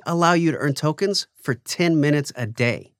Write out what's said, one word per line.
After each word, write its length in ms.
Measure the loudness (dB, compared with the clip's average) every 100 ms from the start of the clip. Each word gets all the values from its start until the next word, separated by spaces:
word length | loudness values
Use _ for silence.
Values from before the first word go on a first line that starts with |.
allow 300 | -2 2 4
you 180 | 4 2
to 60 | 0
earn 160 | -2
tokens 520 | 0 -2 -2 -2 -2 -6
for 200 | _ -6
ten 440 | -6 -6 0 2 4
minutes 340 | 2 2 -2 -8
a 100 | -8
day. 460 | -2 -2 -2 -10